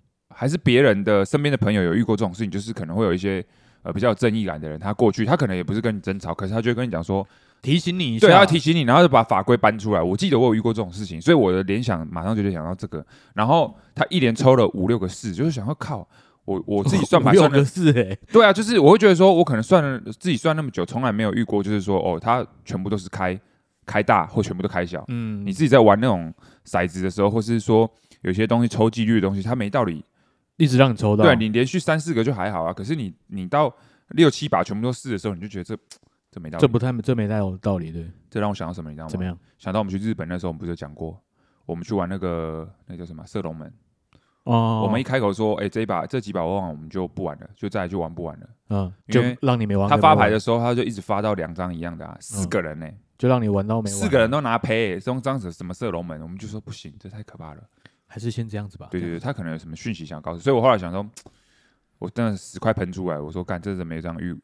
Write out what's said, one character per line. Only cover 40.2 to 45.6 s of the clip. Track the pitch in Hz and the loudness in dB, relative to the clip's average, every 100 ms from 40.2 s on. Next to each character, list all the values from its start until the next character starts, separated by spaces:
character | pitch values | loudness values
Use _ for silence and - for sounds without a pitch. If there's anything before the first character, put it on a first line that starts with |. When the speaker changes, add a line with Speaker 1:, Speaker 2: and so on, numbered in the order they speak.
| 82 | -6
Speaker 1:
那 | 90 | -6
时 | 90 | -8
候， | |
我 | |
们 | 80 | -8
不 | |
是 | 87 | -10
有 | |
讲 | 85 73 | -10 -12
过， | 73 82 90 _ _ _ _ - | -12 -14 -14 _ _ _ _ -12
我 | |
们 | 85 | -10
去 | 87 | -6
玩 | 101 87 | -4 -4
那 | 95 | -6
个， | 90 85 80 80 80 - - | -6 -6 -6 -10 -14 -18 -20
那 | 87 | -18
叫 | |
什 | 87 | -16
么， | 80 - | -18 -12
射 | 110 | -10
龙 | 90 80 | -10 -10
门。 | 76 - _ _ _ _ _ _ | -16 -20 _ _ _ _ _ _
Speaker 2:
哦。 | - 117 113 113 | 0 0 2 0
Speaker 1:
我 | 107 | 0
们 | 113 | -2
一 | |
开 | 135 131 | -2 0
口 | 104 | 0
说 | 98 110 101 | 0 -2 0